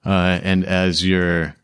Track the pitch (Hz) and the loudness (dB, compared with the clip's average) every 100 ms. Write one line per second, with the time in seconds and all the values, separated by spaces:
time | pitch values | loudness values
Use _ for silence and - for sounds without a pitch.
0 | - 98 90 87 95 92 90 92 92 85 | 0 0 0 0 0 0 0 0 0 0
1 | 92 92 87 85 78 - | 0 2 2 0 -4 -8